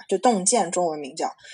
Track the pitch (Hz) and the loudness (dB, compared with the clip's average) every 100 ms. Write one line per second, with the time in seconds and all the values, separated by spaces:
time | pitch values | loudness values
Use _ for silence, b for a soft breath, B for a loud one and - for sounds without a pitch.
0 | - 190 254 208 185 240 175 175 175 151 | -4 2 2 2 2 2 2 0 -2 -2
1 | 139 - - - B | -10 -6 -8 -8 B